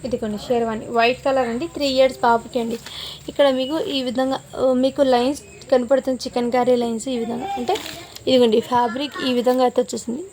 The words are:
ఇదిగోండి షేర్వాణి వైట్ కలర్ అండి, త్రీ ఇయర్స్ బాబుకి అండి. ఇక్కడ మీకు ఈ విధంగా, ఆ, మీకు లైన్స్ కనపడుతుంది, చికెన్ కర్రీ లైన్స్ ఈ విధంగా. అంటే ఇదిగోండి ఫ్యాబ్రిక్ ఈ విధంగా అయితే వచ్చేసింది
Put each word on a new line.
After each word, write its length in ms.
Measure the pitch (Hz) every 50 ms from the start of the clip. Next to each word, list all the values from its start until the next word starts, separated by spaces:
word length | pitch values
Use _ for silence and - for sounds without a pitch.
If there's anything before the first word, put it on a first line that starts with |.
| -
ఇదిగోండి 320 | 240 233 240 233 214 208 202 -
షేర్వాణి 380 | - 247 233 233 226 220 220 - - 233
వైట్ 240 | 233 226 240 254 247 -
కలర్ 220 | 277 269 269 247 233
అండి, 140 | 233 247 330 330 -
త్రీ 120 | 294 285 277 262 262
ఇయర్స్ 200 | 262 262 254 - -
బాబుకి 340 | 240 233 226 220 - - 240
అండి. 160 | 233 233 226 233 - - - - - - - - - -
ఇక్కడ 160 | - - 285 277 262 254
మీకు 180 | 262 254 311 320 - - 285
ఈ 20 | 269 254 254
విధంగా, 300 | 220 247 262 262 269 - - - - -
ఆ, 40 | 254 262 254 247 254
మీకు 180 | 269 269 - 285 262 254
లైన్స్ 280 | 240 240 262 294 - - - - - - -
కనపడుతుంది, 480 | - 247 247 226 277 262 262 269 262 233 -
చికెన్ 260 | 254 - 247 240 240 226
కర్రీ 200 | 254 247 240 254 240
లైన్స్ 240 | 240 233 226 220 214 269 262
ఈ 20 | 233
విధంగా. 240 | 233 233 233 233 - - - 262
అంటే 160 | 247 233 392 - - - - - - - - - - -
ఇదిగోండి 300 | 262 254 247 233 214 233 220 -
ఫ్యాబ్రిక్ 440 | 254 240 247 240 214 262 294 294 - - - 262
ఈ 20 | 247 240
విధంగా 260 | 226 247 254 254 254 247
అయితే 120 | 247 254 247
వచ్చేసింది 400 | - - 226 - - 233 285 370 392